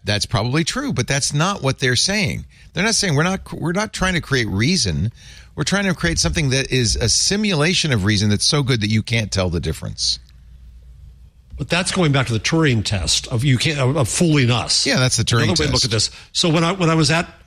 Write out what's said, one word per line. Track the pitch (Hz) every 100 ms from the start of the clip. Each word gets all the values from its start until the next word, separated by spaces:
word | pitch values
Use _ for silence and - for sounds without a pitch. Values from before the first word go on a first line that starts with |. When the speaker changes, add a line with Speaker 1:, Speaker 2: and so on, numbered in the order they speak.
Speaker 1:
that's | - 104 -
probably | 101 120 147
true, | 165 247 277
but | 143 -
that's | 139 -
not | 147 180 202
what | 135 127
they're | 127 120
saying. | - 208 139 58 - - -
They're | -
not | 214 220
saying | 196 139
we're |
not, | 175 190 -
we're | - 160
not | 175 214
trying | - 185
to | 175
create | - 131 107
reason. | 95 123 185 95 71 107 - - - - -
We're |
trying | 131 196
to | 196
create | 170 170 165
something | 165 165 139
that | 131 -
is | 131 113 -
a | 113
simulation | - - 202 214 160 156 - 160
of | 117
reason | 98 104 104
that's | 104
so | - 147
good | 131 123
that | 104
you | 110
can't | - 117 101
tell | 95 90
the | 82
difference. | 78 76 52 50 - - - - - - - - - - - - - - - -
Speaker 2:
But | 139
that's | 170 185
going | 190 160
back | 135 117
to |
the | 113
Turing | - 160 156 113
test | - 98 85 - -
of | 113
you | 143 127
can't, | 165 143
of, | 127 151
of | 120
fooling | - 175 147 120
us. | 120 73 - 135
Speaker 1:
Yeah, | -
that's | 127 -
the |
Turing | 101 120
Speaker 2:
Another | 113
way |
to | -
Speaker 1:
test. | 147
Speaker 2:
look | 127
at | -
this. | 110 - - -
So | - 175
when | 170
I, | 165
when | 190 165
I |
was | 160 151
at, | 165 165 -